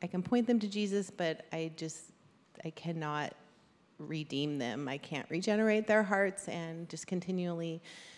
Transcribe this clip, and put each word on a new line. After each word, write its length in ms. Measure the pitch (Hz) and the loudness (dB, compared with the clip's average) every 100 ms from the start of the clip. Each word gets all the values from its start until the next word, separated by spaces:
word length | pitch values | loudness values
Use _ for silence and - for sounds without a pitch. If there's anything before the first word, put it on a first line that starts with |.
I 60 | 175 | -4
can 160 | 185 | -2
point 240 | 180 247 233 | 2 2 4
them 100 | 233 | 2
to 80 | 208 | 2
Jesus, 420 | 208 208 202 185 | 0 0 0 -2
but 340 | - 170 160 - | -2 -2 -2 -6
I 180 | 160 165 160 | -4 -4 -4
just, 300 | 160 - - - - _ _ - | -8 -8 -14 -20 -20 _ _ -10
I 60 | 165 | -10
cannot 640 | - 170 165 151 147 147 - - - _ _ _ - | -6 -4 -2 -2 -2 -2 -6 -20 -20 _ _ _ -14
redeem 580 | 151 156 156 135 147 147 | -6 -4 -2 0 0 0
them. 300 | 120 117 139 | 0 -2 -2
I 100 | 139 | -4
can't 320 | - 143 - | -4 -6 -2
regenerate 560 | 165 185 208 220 214 214 | -2 2 4 6 4 6
their 160 | 214 | 4
hearts, 460 | 202 196 196 190 - | 6 4 4 0 -6
and 400 | 170 165 165 170 | -4 -4 -6 -8
just 200 | - - | -8 -2
continually 760 | 185 180 185 175 170 165 165 - - - | -2 0 0 0 0 -2 -4 -10 -18 -18